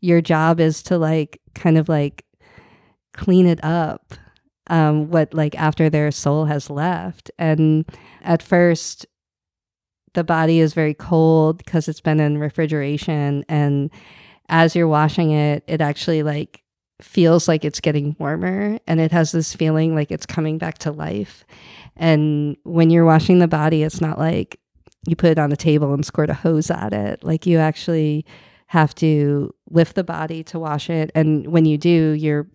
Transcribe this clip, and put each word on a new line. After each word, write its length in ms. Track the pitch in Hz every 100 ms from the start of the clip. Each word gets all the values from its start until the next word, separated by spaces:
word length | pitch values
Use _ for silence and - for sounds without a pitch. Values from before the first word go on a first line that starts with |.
your 200 | 175 170
job 400 | 160 156 160 165
is 220 | 160 156
to, 140 | - 180
like, 420 | 160 160 151 - _
kind 220 | - 175 160
of, 100 | 156
like, 360 | 156 143 - _ _ _ _ _ _ _ _ _
clean 340 | - - 185 180
it 160 | 165
up, 500 | 156 170 156 - _ - _ _ _ _ -
um, 420 | 165 151 151 151
what, 240 | 170 151
like, 200 | 160 151 -
after 340 | 156 - 160
their 200 | 151 151
soul 340 | - 147 151 151
has 240 | 147 -
left. 600 | 143 170 175 90 - - -
And 460 | 165 156 156 156 156 - - -
at 200 | - 165
first, 640 | - 175 175 165 - - - _ _ _ _ _ _ _ _ _ _
the 100 | -
body 360 | 165 165 160 165
is 140 | 160
very 200 | 165 151
cold 720 | 143 - 170 160 160 156 165 -
'cause 220 | 165 156
it's 120 | 151
been 200 | - 151
in 180 | 147 147
refrigeration. 1080 | 151 - 156 151 139 147 - 151 143 143 -
And 420 | 151 143 143 139 - - - - _ -
as 280 | 165 165 175
you're 120 | 165
washing 420 | 151 151 156 160
it, 320 | 151 147 147 -
it 140 | 156
actually, 420 | 147 147 - 160
like, 400 | 151 147 - - _ _ _ _
feels 460 | - - 170 165 -
like 160 | 156
it's 160 | 151 -
getting 340 | - 147 143 156
warmer 580 | 147 160 185 190 208 220 -
and 140 | 165
it 100 | 160
has 220 | 170 160
this 200 | 165 160
feeling 440 | - 160 156 160 156
like 160 | 147
it's 120 | 160 -
coming 320 | - 156 160
back 200 | 165 -
to 140 | 156
life. 520 | 151 156 196 196 - _ - - - - -
And 600 | 165 151 151 147 147 143
when 260 | - 165 165
you're 140 | 165
washing 360 | 165 160 - 180
the 80 | 170
body, 340 | 160 151 156
it's 180 | 151 180
not 160 | 160 -
like 420 | 160 - - - _ _ _ _ -
you 100 | 165
put 140 | 170
it 80 | 160
on 120 | 147
the 60 | 143
table 360 | 160 151 143
and 140 | 143 151
squirt 240 | - 151
a 40 |
hose 360 | 135 170 156 -
at 220 | - 107
it. 300 | 104 101 -
Like, 220 | - 160 185
you 120 | 165
actually 640 | 156 - - 165 151 151 - - _ _ _
have 260 | 170 156
to 580 | - 160 151 143 143 - - -
lift 260 | 165 165 -
the 80 |
body 380 | 170 165 160 165
to 140 | 156 170
wash 300 | 160 147 -
it. 220 | 165 156
And 340 | 160 156 151 -
when 160 | 165 160
you 100 | 151
do, 360 | 175 170 160
you're, 340 | 151 156 147 151